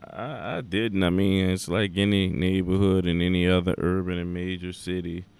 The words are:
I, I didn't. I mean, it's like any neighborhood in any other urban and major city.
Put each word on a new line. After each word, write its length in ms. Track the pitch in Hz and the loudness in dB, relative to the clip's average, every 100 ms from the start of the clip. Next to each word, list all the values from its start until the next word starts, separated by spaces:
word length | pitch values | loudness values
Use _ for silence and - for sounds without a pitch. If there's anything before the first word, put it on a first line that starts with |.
| - | -10
I, 460 | - 120 135 95 - | -10 -10 -8 -8 -8
I 40 | |
didn't. 420 | 110 95 113 95 | -2 -2 0 2
I 60 | 90 | 2
mean, 400 | 90 98 95 92 | 4 2 2 2
it's 180 | 92 - | 0 -2
like 240 | 87 101 87 | -2 0 0
any 320 | 101 101 95 | 2 2 0
neighborhood 800 | - 90 95 90 95 98 95 90 | 0 0 0 2 2 4 4 2
in 160 | 85 | 2
any 260 | 87 90 87 | 2 2 4
other 280 | 90 90 - | 4 2 0
urban 400 | 85 92 90 87 | 0 0 -2 -4
and 160 | 87 | -6
major 400 | 87 90 90 90 | -6 -6 -6 -8
city. 520 | 92 - 92 85 85 90 _ | -8 -6 -4 -4 -8 -10 _